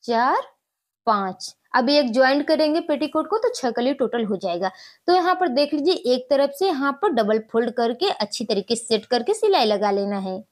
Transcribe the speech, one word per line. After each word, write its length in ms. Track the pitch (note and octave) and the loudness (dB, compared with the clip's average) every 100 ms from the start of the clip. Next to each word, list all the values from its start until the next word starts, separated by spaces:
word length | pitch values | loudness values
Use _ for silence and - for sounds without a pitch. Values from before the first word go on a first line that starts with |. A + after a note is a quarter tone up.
चार, 380 | - A3+ B3 G4 C5+ _ _ _ _ _ - | -2 0 2 0 -2 _ _ _ _ _ -2
पाँच। 480 | G#3+ F#3+ F#3 - - _ | 0 0 -8 -14 -18 _
अब 140 | B3 B3+ | 0 2
एक 240 | D4 C4 | 2 2
ज्वाइंट 340 | A3+ C4 C#4 D4 | 2 4 2 2
करेंगे 320 | D#4 D#4 D#4 | 2 2 0
पेटीकोट 460 | E4 C#4+ D4+ D#4 D#4 | -2 -2 -2 -4 -2
को 120 | G#4+ | -2
तो 100 | A4+ | -2
छह 160 | - C4 | -2 -4
कली 220 | A#3 B3 | -2 -2
टोटल 300 | C#4 A#3+ A#3+ | 0 -2 -2
हो 120 | A3 G3+ | -4 -4
जाएगा। 340 | F#3 F3 F#3+ - - - - | -4 -4 -4 -6 -20 -10 2
तो 60 | |
यहाँ 200 | F4+ F4 | 2 4
पर 140 | F4+ F4+ | 0 0
देख 260 | B3 C#4+ | 0 0
लीजिए, 200 | D4+ C#4+ | 0 0
एक 320 | F#4 C#4+ B3+ B3+ | 0 0 -2 0
तरफ 200 | C#4 C#4 | 0 0
से 160 | C#4 F#4+ | 0 -2
यहाँ 260 | D4 C#4 C#4 | 0 -2 0
पर 80 | G4+ | 0
डबल 260 | C4 G#3 A3 A3 | 0 2 0 0
फोल्ड 180 | A3+ A#3+ | -2 -2
करके 380 | A#3 A#3 A#3+ G4 | 0 -2 0 -2
अच्छी 340 | - G#3 - | -2 -6 -6
तरीके 320 | G#3+ G3+ G3+ A#3 | -2 -2 -2 -4
से 80 | - | 0
सेट 180 | A3 G#3+ | -2 0
करके 280 | A#3+ A#3 | -2 0
सिलाई 300 | G#4+ G#4+ F#4 | 0 2 2
लगा 260 | A3+ G#3 G#3 | 2 2 0
लेना 280 | G3+ G3+ G3+ | 0 -2 -4
है। 180 | F#3+ F#3 A3 | -6 -8 -12